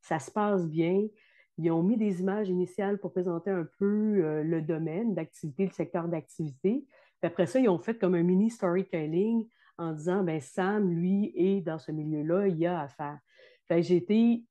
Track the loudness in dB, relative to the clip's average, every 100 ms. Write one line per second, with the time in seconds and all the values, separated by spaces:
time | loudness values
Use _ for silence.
0 | -4 -6 -4 -2 0 0 0 0 2 2
1 | -2 -6 _ _ _ -4 0 2 2 2
2 | 0 0 -2 -2 0 0 -2 -2 -2 -2
3 | -4 -4 -2 -2 -2 -4 -4 _ 0 2
4 | 2 2 2 0 0 -2 -2 -2 -2 -2
5 | -2 -2 -6 -8 -10 -2 -4 -2 -4 -4
6 | -4 -4 -8 -8 -8 -2 -2 -2 -6 _
7 | _ _ -4 0 0 4 2 2 -2 -2
8 | 0 2 4 4 2 0 0 0 -2 -4
9 | -2 0 2 0 -4 _ _ -8 -6 -4
10 | -2 0 0 -2 -6 -4 -2 0 0 0
11 | 0 0 0 0 2 2 -2 -6 -6 -6
12 | -4 -4 0 2 2 0 0 -2 -6 -8
13 | -10 -10 _ _ -20 _ _ 0 4 2
14 | 4 4 4 2 -4